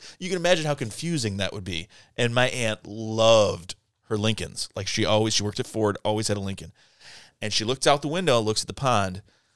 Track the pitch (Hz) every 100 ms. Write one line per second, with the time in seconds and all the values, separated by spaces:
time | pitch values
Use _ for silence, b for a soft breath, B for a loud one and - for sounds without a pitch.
0 | B B 180 185 170 175 151 143 117 -
1 | 165 160 113 98 95 107 95 82 - b
2 | b - 120 120 127 127 113 107 - 107
3 | 110 110 113 113 101 85 87 - _ _
4 | - 107 110 107 87 - - - 98 -
5 | 92 107 113 - 104 101 123 113 107 98
6 | 101 107 110 101 98 98 82 b b b
7 | b b b _ 107 - 110 135 156 147
8 | 143 170 175 120 107 110 - 101 135 113
9 | 95 95 - _ _